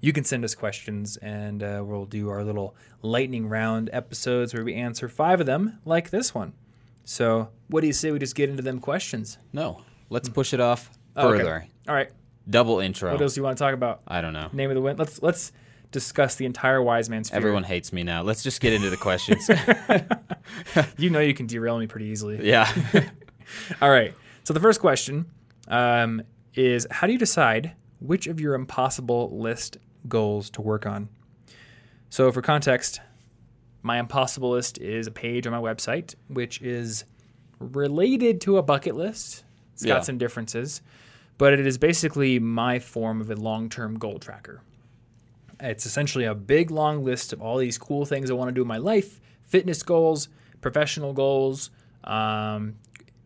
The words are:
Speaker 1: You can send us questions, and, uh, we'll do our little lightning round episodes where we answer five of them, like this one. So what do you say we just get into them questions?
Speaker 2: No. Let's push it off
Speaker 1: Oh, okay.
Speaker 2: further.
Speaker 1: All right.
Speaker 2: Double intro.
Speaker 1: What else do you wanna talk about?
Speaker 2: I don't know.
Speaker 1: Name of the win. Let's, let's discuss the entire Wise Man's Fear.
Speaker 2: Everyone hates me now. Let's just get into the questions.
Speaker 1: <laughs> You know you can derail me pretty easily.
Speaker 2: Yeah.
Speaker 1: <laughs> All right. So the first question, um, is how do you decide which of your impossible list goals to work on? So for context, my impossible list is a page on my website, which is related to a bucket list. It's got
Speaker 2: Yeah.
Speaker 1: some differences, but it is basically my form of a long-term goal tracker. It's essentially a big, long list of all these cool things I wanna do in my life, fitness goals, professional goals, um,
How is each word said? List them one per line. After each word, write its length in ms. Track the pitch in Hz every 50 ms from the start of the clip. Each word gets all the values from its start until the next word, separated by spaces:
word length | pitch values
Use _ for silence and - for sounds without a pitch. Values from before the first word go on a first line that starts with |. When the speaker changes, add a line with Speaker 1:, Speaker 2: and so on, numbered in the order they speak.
Speaker 1:
You 120 | - 151
can 100 | 143 147
send 220 | 131 - 139 120 117
us 100 | 110 -
questions, 600 | - 113 104 98 - - 110 104 101 104 104 104
and, 440 | - - 104 104 104 104 104 104 104
uh, 220 | 104 101 101 101 101
we'll 220 | 101 104 101 98
do 220 | 104 107 104 104 104
our 160 | 98 104 104
little 320 | 107 104 104 98 98 - _ _ _ _ _
lightning 460 | - 110 113 131 135 131 127 113 110 107
round 420 | 110 110 110 110 110 110 113 110
episodes 640 | - 123 - - - - - 127 123 123 120 117 123
where 80 | 117
we 120 | 113 120 82
answer 340 | 117 123 120 113 - 131 117
five 320 | - - 156 175 185 180
of 60 | 156
them, 340 | 131 131 165 202 220 - - -
like 260 | 160 165 170 165 -
this 220 | 180 208 - -
one. 200 | - 120 92 73 - - _ _ _ _ _ _ _ _ _
So 440 | - - - 120 113 113 113 110 107 - - _ -
what 120 | 147 156
do 80 | 156 151
you 40 |
say 200 | 143 - 156 156
we 80 | 147 147
just 160 | 139 120 -
get 120 | 147 143 139
into 140 | 139 135
them 160 | 127 131 131 123
questions? 600 | - 139 151 190 - - - 110 107 - - - - _
Speaker 2:
No. 300 | - 143 160 123 82 - - - - - - -
Let's 200 | 117 120 135 123
push 240 | 117 139 131 - 143
it 60 | 127
off 300 | 123 120 120 120 - - - - _ _ -
Speaker 1:
Oh, 120 | - 135 120
okay. 80 | 107 104
Speaker 2:
further. 280 | 95 82 80 82 78 - _ _ _ -
Speaker 1:
All 60 | 147
right. 140 | 135 135 - - - _ _ _ _ _ 104
Speaker 2:
Double 300 | 104 117 120 113 113 92
intro. 320 | 95 92 92 - 95 87
Speaker 1:
What 120 | 85 -
else 120 | 143 135 -
do 60 | 143
you 40 | 135
wanna 120 | 135 127
talk 180 | 110 147 139 135
about? 280 | 123 123 120 - - _
Speaker 2:
I 140 | - 90 87
don't 120 | 82 80 80
know. 160 | 78 78 -
Speaker 1:
Name 180 | 139 135 135 139
of 60 | 135
the 60 | 131
win. 140 | 131 139 147 160
Let's, 220 | 156 151 - -
let's 300 | 143 170 170 - - - - - - - - - - -
discuss 460 | - 135 - - - 151 139 131 -
the 80 | - 131
entire 340 | 127 123 - - 131 135 131
Wise 260 | 123 120 117 117 113 113
Man's 200 | 113 110 107 -
Fear. 60 | - 101
Speaker 2:
Everyone 260 | 107 107 104 98 90
hates 280 | 95 90 87 - -
me 120 | 92 87 85
now. 180 | 85 85 85
Let's 200 | 90 104 113 - -
just 160 | 135 - -
get 120 | - 117
into 180 | 113 104 101 95
the 60 | 90
questions. 540 | - - 101 92 90 - - 104 - - - 196
Speaker 1:
<laughs> 40 | 147 - 247 220 - - - 220 180 - - - - - - - - - - - - - - - 160 143 - - -
You 120 | 160 180
know 100 | 160 151
you 140 | 151 147 135
can 120 | - 123
derail 320 | 113 117 117 117 117 117 117
me 80 | 113
pretty 200 | 107 - 107 107
easily. 400 | 107 107 104 107 104 107 - 107
Speaker 2:
Yeah. 240 | 104 120 113 107 - - 180 151 -
Speaker 1:
<laughs> 880 | - 170 139 - - - - - - - - - - - - - - -
All 80 | 139 139
right. 240 | 139 123 107 92 - - - - - - -
So 80 | - 156
the 60 | 156
first 200 | 190 226 208 -
question, 460 | - 165 135 - - - 143 156 165 - - - - _ _ _ - -
um, 540 | - 123 123 120 120 117 117 117 113 113 110 - - _ _ _ -
is 320 | 131 131 127 123 120 120 -
how 160 | - - 175
do 60 | 196
you 60 | 247 247
decide 540 | 226 - - 175 139 113 110 117 143 165 - - _ - - -
which 260 | 127 135 180 185 -
of 140 | 160 170 160
your 140 | 151 147 139
impossible 840 | 127 131 - - 131 127 131 - - 127 117 120 120 120 - 80 107
list 400 | 113 113 117 - - - - - - _ _ _ - 120
goals 420 | 120 113 107 104 104 104 101 -
to 100 | - -
work 220 | 104 107 107 107 -
on? 220 | 104 101 104 107 110 - - _ _ _ _ _ - - - - - - - - _ _ _ _ _
So 200 | - - 131 127
for 100 | 117 127
context, 580 | 123 160 151 147 139 139 127 123 - - - - - - _ _ _ _ _ _ - - _ _ _ _ _ _
my 160 | - 117 120 120
impossible 520 | 120 117 - 135 131 131 - 139 127 123
list 280 | 123 123 120 - - -
is 280 | - 98 110 113 113
a 40 | 110
page 360 | 110 - - 117 120 123 120
on 60 | 117
my 60 | 117 120
website, 540 | 113 113 113 - - - 127 170 175 - - - _ -
which 320 | 135 127 120 120 - -
is 440 | 143 123 120 120 120 113 107 107 - - _ _ _ _ _ _ _ _ _ -
related 840 | 123 123 131 139 143 143 143 165 190 254 269 233 247 233 214 175
to 160 | - 196 196 190
a 40 |
bucket 320 | 147 147 143 139 - 175 110
list. 500 | 143 175 214 220 - - - - - - _ _ _ _ _
It's 120 | _ - -
got 120 | - 127
Speaker 2:
Yeah. 40 | 131
Speaker 1:
some 180 | - - 131 120
differences, 640 | 123 120 - 123 113 - - 117 131 147 - - - - - - - - - - _ _ _ -
but 140 | 139 139 139
it 120 | 139 139
is 120 | 135 127 127
basically 600 | 147 165 165 - 160 147 - 143 139 131 127 120
my 400 | 113 113 117 113 117 127 123 120
form 420 | 120 - - 117 113 113 110 110
of 100 | 107 110
a 60 | 107
long-term 640 | 107 107 110 110 110 113 113 - 127 113 110 110 110
goal 200 | 117 107 104 -
tracker. 420 | - 98 104 - - - - - - _ _ _ _ _ _ _ _ _ _ _ _ _ _ _ _ - - -
It's 260 | 139 123 104 - -
essentially 380 | 117 - 143 147 143 - 131 117
a 100 | 110 104
big, 360 | 104 98 101 143 165 170 160
long 340 | 160 156 151 151 151 147 135
list 280 | 131 123 - - -
of 80 | - -
all 180 | 110 113 123 131
these 200 | 131 120 117 -
cool 260 | - - 143 143 143
things 260 | 143 143 135 135 127
I 40 | 127
wanna 180 | 123 127 127
do 100 | 127 127
in 60 | 123 117
my 80 | 110 113
life, 420 | 139 202 226 202 196 - - - - - _ _ _
fitness 380 | - - 185 180 180 156 -
goals, 460 | - - 170 165 165 160 160 143 147 - - - - - - -
professional 520 | - 131 - 151 151 143 - 156 147 139
goals, 580 | 135 135 135 139 139 135 135 135 135 135 - - - _ _ _ _ _ -
um, 720 | - 104 110 110 107 107 107 107 107 107 107 107 107 107 - - - - - - _ _ _ _